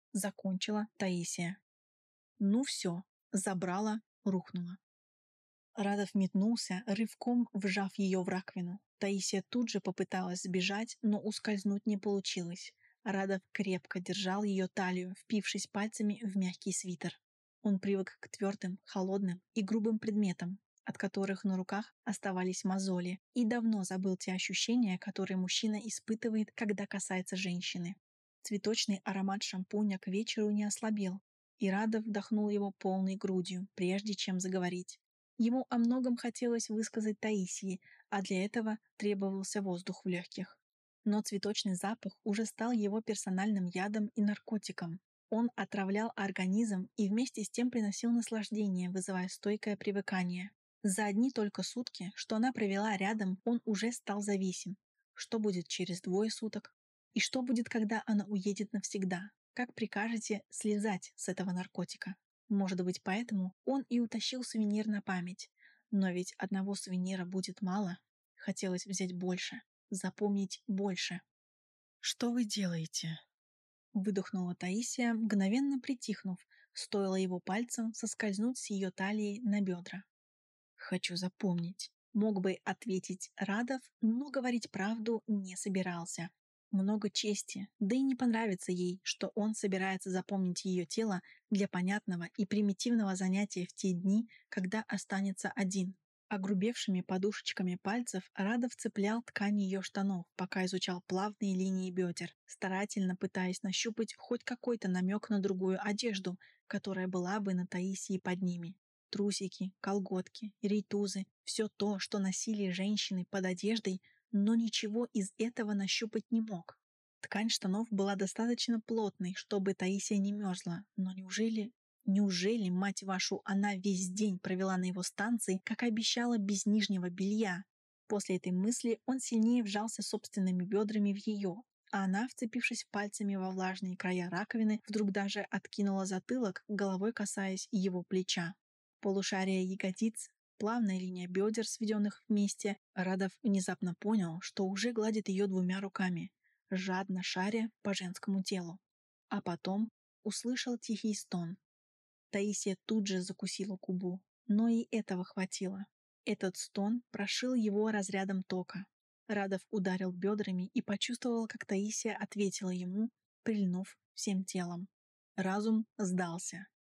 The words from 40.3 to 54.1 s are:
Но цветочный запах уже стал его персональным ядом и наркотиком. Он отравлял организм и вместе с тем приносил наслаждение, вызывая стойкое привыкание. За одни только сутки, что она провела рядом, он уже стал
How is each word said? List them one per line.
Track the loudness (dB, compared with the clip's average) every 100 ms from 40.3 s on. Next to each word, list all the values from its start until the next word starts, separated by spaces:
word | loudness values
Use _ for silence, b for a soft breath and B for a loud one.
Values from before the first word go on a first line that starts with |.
| -8 -10 -12 _ _ _ _
Но | 0 2
цветочный | 2 -2 -2 0 0
запах | 0 -2 -4 -8 -6
уже | -2 0 0
стал | -2 0
его | 2 2 0
персональным | -2 -4 0 0 2 2 0
ядом | -2 -2 0 0 2
и |
наркотиком. | 2 0 -2 -4 -4 -6 -6 -6 _ _ -4
Он | 0 0 -2
отравлял | -4 -2 0 0 0 -2
организм | -4 0 2 4 2 0 -2 0
и | 2
вместе | 2 0 -2
с | -6
тем | 0 0
приносил | 2 0 0 2
наслаждение, | 2 2 -2 -2 0 2 2 0
вызывая | -2 -2 -2 -2
стойкое | -2 -2 -2 -2 -2
привыкание. | -2 -2 0 0 0 -2 -6 _ _ _
За | 0 2 2
одни | 4 2
только | 2 -2 -2
сутки, | -6 -4 -8 -8 -10 -8
что | -2 2
она | 2
провела | 2 0 2 0 0
рядом, | 0 0 0 0
он | 2 0 2
уже | 2 0
стал | -2 -4